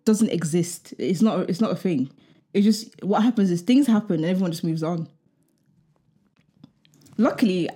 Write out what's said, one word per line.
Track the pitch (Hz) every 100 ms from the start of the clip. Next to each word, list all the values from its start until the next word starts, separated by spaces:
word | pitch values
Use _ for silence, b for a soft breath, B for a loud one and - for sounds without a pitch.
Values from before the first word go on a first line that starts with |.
| -
doesn't | 214 226
exist. | 170 160 175 170 - - -
It's | 127 170
not, | 220 185 -
it's | 175
not | 220
a | -
thing. | 190 143 135 _ b b b
It's | 202
just | 208 220 - -
what | 185 220
happens | 233 233 190
is | 175
things | 175 262 269
happen | 208 214 165
and | 165
everyone | 185 180
just | 165
moves | 170 160
on. | 160 175 151 _ _ _ _ _ _ _ _ _ _ _ _ _ _ _ - _ _ _ _ -
Luckily, | 262 - 214 185 156